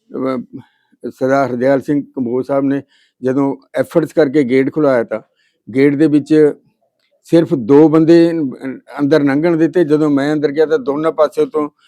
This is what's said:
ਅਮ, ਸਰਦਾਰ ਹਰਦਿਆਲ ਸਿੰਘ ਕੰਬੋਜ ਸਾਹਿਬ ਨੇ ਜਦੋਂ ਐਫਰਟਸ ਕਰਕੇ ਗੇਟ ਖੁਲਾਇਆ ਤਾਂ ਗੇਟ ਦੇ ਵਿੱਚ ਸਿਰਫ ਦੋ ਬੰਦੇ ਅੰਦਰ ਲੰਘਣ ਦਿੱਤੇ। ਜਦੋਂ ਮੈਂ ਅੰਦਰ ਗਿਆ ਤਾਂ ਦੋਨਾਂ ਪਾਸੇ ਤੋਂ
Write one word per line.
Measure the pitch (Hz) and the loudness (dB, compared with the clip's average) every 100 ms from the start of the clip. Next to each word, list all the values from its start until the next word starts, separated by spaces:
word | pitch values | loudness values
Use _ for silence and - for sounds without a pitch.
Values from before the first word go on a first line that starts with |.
| _ 135 | _ -10
ਅਮ, | 131 131 - 143 - _ _ _ 120 | -8 -8 -10 -18 -20 _ _ _ -16
ਸਰਦਾਰ | - 131 139 135 | -6 -2 -2 -2
ਹਰਦਿਆਲ | 123 131 139 | -2 -2 -2
ਸਿੰਘ | 120 147 139 - | -2 -4 -4 -8
ਕੰਬੋਜ | 117 127 131 | -6 -4 -4
ਸਾਹਿਬ | 139 | -4
ਨੇ | 139 139 135 _ _ _ | -2 -4 -8 _ _ _
ਜਦੋਂ | 123 131 139 131 _ - | -4 -2 -2 -4 _ -6
ਐਫਰਟਸ | 131 170 151 | -2 -2 -2
ਕਰਕੇ | - 147 143 | 0 0 0
ਗੇਟ | 123 131 135 | 0 0 0
ਖੁਲਾਇਆ | 160 147 127 | -2 0 0
ਤਾਂ | 110 107 - _ _ _ - 113 | -2 -8 -12 _ _ _ -10 0
ਗੇਟ | 143 139 | 0 2
ਦੇ | 156 | 2
ਵਿੱਚ | 147 143 156 147 - _ _ _ _ _ _ | 0 0 2 2 0 _ _ _ _ _ _
ਸਿਰਫ | - 165 160 | 0 0 2
ਦੋ | 165 107 143 160 | -2 4 6 6
ਬੰਦੇ | 160 160 170 170 165 143 - 135 123 - 139 | 4 4 4 4 0 -6 -8 -12 -14 -16 -6
ਅੰਦਰ | 143 151 | 0 2
ਲੰਘਣ | 143 139 170 160 | 2 0 0 0
ਦਿੱਤੇ। | 160 170 | 0 0
ਜਦੋਂ | 156 151 156 | 0 0 0
ਮੈਂ | 143 139 | 0 0
ਅੰਦਰ | 151 143 | -2 -2
ਗਿਆ | 143 156 | -2 -2
ਤਾਂ | 156 | -2
ਦੋਨਾਂ | 127 143 160 | -2 -4 -4
ਪਾਸੇ | 156 147 - 147 | 0 -2 0 -4
ਤੋਂ | 151 147 - | -4 -6 -10